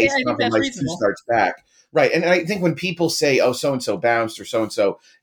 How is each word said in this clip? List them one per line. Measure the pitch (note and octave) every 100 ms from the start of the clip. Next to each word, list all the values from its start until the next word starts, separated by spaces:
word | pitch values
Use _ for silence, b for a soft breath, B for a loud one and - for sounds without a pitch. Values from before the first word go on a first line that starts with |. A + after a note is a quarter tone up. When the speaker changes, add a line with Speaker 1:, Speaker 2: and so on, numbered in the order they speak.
Speaker 1:
paced | A2+
Speaker 2:
I | A#2
think | B2
Speaker 1:
up | A2
in, | -
Speaker 2:
that's |
Speaker 1:
like, | A2+
Speaker 2:
reasonable. | B2+ F#3+ C#3
Speaker 1:
two | -
starts | G2+ G2 -
back. | A#2 F#2 - b b b
Right, | D3+ C3+
and | D3
I | F3 F3+ E3+
think | G#3
when | F3 C#3
people | F#3 E3+ E3
say, | - D3 B2+
"Oh, | A#2+
so-and-so | B2+ D3 C3 A#2+ G2
bounced," | A#2 A#2 A2+ -
or | G2
so-and-so, | A2+ G#2+ A2+ G2 - b b